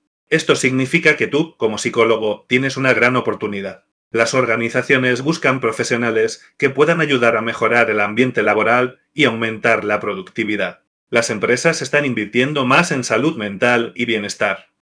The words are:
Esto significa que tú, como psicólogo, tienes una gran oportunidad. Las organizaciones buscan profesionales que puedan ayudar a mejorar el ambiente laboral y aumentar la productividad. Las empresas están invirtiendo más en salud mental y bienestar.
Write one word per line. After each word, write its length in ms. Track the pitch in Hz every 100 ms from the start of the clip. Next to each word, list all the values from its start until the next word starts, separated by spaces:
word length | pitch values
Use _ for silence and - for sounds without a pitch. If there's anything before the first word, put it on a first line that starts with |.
| _ _ _
Esto 260 | 156 - 131
significa 600 | 135 131 131 175 156 151
que 80 | 110
tú, 320 | 139 165 -
como 180 | 113 104
psicólogo, 680 | 123 117 113 107 107 104 -
tienes 300 | 127 135 131
una 160 | 131
gran 220 | 110 120 127
oportunidad. 680 | 120 101 104 101 98 - _ _ _
Las 200 | 113 117
organizaciones 880 | 131 117 113 117 123 - 135 127 123
buscan 400 | 135 165 139 131
profesionales 840 | 117 107 123 120 117 110 110 - - -
que 140 | 139
puedan 300 | 135 156 170
ayudar 360 | 151 131 120 113
a 60 |
mejorar 480 | 113 113 113 120 113
el 100 | 107
ambiente 420 | 104 107 127 120
laboral 580 | 104 104 107 120 127 - _
y 120 | -
aumentar 600 | 135 113 113 110 117 110
la 140 | 104 104
productividad. 840 | 107 95 92 - 104 104 92 - _ _ _
Las 180 | 117 -
empresas 540 | 107 104 123 170 160
están 220 | 131 147
invirtiendo 600 | 143 113 104 120 135 147
más 280 | 127 143 175
en 100 | 139
salud 340 | 120 113 151 165
mental 560 | 104 98 123 120 117 117
y 80 |
bienestar. 640 | 117 110 101 - 104 95 - _ _ _